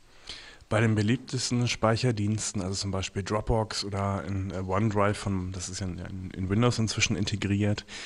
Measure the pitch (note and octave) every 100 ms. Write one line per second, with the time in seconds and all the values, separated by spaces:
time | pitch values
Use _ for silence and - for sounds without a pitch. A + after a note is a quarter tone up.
0 | - - - - - - - A2 A2+ G#2+
1 | G#2 C3 - C3 - B2 A#2+ - A2 A2+
2 | B2+ G#2+ G#2 G#2+ - G#2+ F#2 G2 G2 F#2+
3 | F#2 G#2 F2+ G#2+ - A#2 G#2+ - G2+ G2
4 | G2 G2 D2 G2 F#2 F#2 F#2+ F#2+ A2+ G#2
5 | G2+ G#2 G#2 F#2+ F#2 F#2 F2+ F#2 F#2+ F2
6 | F2+ F#2+ F#2 - F#2 G2+ A#2+ A#2 A2 -
7 | - E2+ G2 G2+ G2 G2+ G#2 G#2 - -